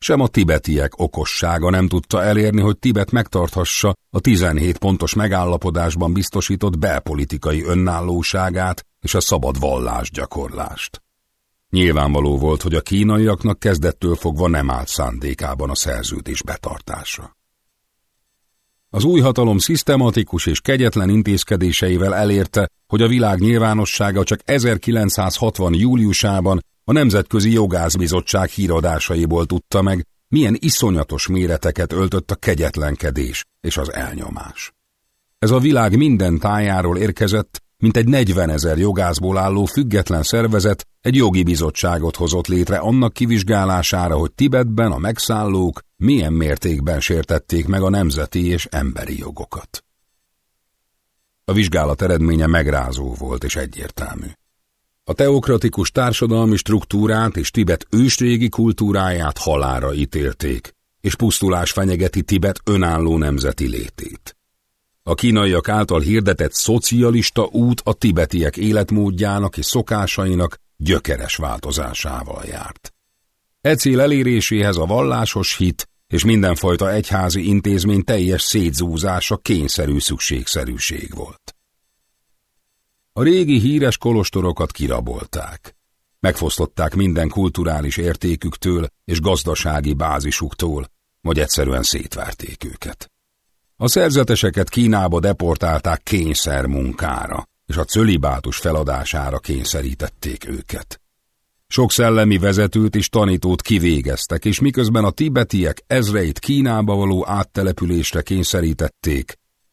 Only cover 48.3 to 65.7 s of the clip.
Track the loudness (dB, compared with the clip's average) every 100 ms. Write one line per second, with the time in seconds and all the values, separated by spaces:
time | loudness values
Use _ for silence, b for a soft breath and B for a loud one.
48.3 | -2 0 -2 -4 -4 -4 -4 -8 -8 -10
49.3 | -12 -12 -12 -14 -20 _ _ _ _ _
50.3 | _ _ _ _ _ _ _ _ _ _
51.3 | _ 0 2 2 2 0 0 0 2 2
52.3 | 4 4 2 2 0 -2 -6 -8 -8 -8
53.3 | -6 -6 -6 -8 -10 -14 -12 -12 -10 -14
54.3 | -16 _ _ _ _ _ _ -6 0 4
55.3 | 4 2 2 2 0 -2 0 0 0 0
56.3 | 2 4 2 2 0 2 0 2 2 0
57.3 | -2 -4 0 2 0 0 2 2 2 2
58.3 | 2 0 2 0 2 0 2 0 -2 -4
59.3 | -4 -2 0 0 -2 -2 -2 -2 -2 -4
60.3 | -4 -6 -6 -8 _ _ _ -6 -2 0
61.3 | 0 0 0 -2 -2 0 0 0 -2 0
62.3 | 0 0 -2 -2 0 2 0 0 0 0
63.3 | -2 -2 -4 -4 -6 -10 -12 -14 -14 -20
64.3 | -20 _ _ _ _ _ _ -6 0 4
65.3 | 4 4 2 0